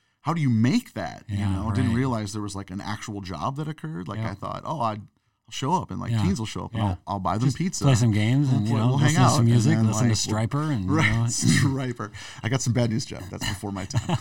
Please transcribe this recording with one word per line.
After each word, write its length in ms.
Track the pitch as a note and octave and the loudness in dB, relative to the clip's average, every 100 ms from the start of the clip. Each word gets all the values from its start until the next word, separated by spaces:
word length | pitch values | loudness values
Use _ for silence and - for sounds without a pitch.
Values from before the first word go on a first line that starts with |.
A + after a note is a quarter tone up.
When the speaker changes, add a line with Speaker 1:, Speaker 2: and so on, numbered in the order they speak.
| _ _ | _ _
Speaker 1:
how 100 | C#3 | -4
do 60 | E3+ | 0
you 100 | C#3 | 2
make 420 | A2 B2 A#3+ - | 4 4 2 -2
that? 300 | G#2+ D#2 G#1 - | -10 -8 -10 -8
You 100 | G2+ | -4
Speaker 2:
Yeah, 160 | G2+ | -2
Speaker 1:
know, 160 | F#2+ A2+ | -2 -2
didn't 180 | B2+ B2+ | 0 0
Speaker 2:
right. 60 | A#2 | 0
Speaker 1:
realize 360 | C3+ A2+ G2+ | 0 -2 -4
there 100 | G#2+ | -6
was, 120 | G#2 | -8
like, 160 | G2 F#2+ | -8 -10
an 100 | F#2+ | -10
actual 400 | G2 G#2+ - G2+ | -8 -8 -8 -10
job 340 | F#2 D#2+ G#2+ C#3 | -10 -6 -6 -4
that 100 | D#3 | -8
occurred. 380 | D3+ D#3 E3 F3+ | -8 -10 -10 -8
Like, 100 | G#2 | -6
Speaker 2:
Yeah. 100 | A2 | -6
Speaker 1:
I 40 | |
thought, 280 | F#2+ G2 G2 | -6 -8 -8
"Oh, 160 | F#2 D#3 | -8 -4
I'd, 200 | A2+ G#2+ | -4 -4
I'll 500 | - _ _ _ _ | -12 _ _ _ _
show 220 | - C3 | -6 -2
up, 160 | F#3 - | -2 -2
and, 80 | F#2+ | -6
like, 120 | F#2+ | -2
Speaker 2:
Yeah. 100 | A2+ | 0
Speaker 1:
teens 160 | G2 G2 | 2 0
will 80 | A2+ | -4
show 180 | F#2 F#2 | -8 -6
up, 80 | |
and 80 | A2+ | -2
Speaker 2:
Yeah. 60 | G#2 | -2
Speaker 1:
I'll, 80 | F2+ - | -2 -6
I'll 140 | G2+ | -4
buy 180 | F2 G#2 | -2 2
them 100 | C3 | 0
Speaker 2:
Just 80 | B2 | 0
Speaker 1:
pizza. 260 | F3 - | -4 2
Speaker 2:
play 100 | C#3 | 4
some 160 | A2+ A#2+ | 4 4
games 360 | G#2 A2 C3+ C#3+ | 4 2 2 4
Speaker 1:
We'll 100 | A2 | 2
Speaker 2:
and, 80 | G#2+ | 2
you 60 | |
Speaker 1:
play, 60 | A2 | 2
Speaker 2:
know, 80 | A#2+ | 2
Speaker 1:
we'll 100 | B2+ | 4
hang 80 | D3 | 4
Speaker 2:
listen 120 | E3 | 6
to 40 | - | 6
Speaker 1:
out." 40 | |
Speaker 2:
some 100 | - | 6
Speaker 1:
And 80 | A#2 | 6
Speaker 2:
music, 260 | A#2+ G#2+ A2 | 6 6 4
Speaker 1:
then, 100 | A2 | 4
Speaker 2:
listen 160 | G#2 | 4
to 300 | A#2+ G#2+ G#2+ | 2 2 0
Speaker 1:
like, 160 | G#2+ A2+ | 0 0
Speaker 2:
Stryper 200 | C#3+ D#3 | -2 -2
and, 100 | B2 | -2
you 60 | F#2 | 0
Speaker 1:
<laughs> 60 | D#3 | 2
right, 160 | G#2+ | 2
Speaker 2:
know. 120 | A2+ | 2
Speaker 1:
Stryper. 840 | A#2 - A#2+ - C#3+ C3+ B2+ A#2 G#2 - - - | 0 0 2 4 2 0 -4 -6 -10 -10 -16 -8
I 60 | A2 | -2
got 120 | C3 | -2
some 100 | B2+ | 0
bad 180 | B2 A#2+ | 2 2
news, 140 | A2 - | 0 -4
Jeff. 220 | - F2+ | -12 -12
That's 180 | F#2+ - | -6 -6
before 240 | G2+ G2+ | -4 -6
my 120 | F#2+ G2 | -8 -4
time. 300 | A#2 - C3 | -4 -2 -4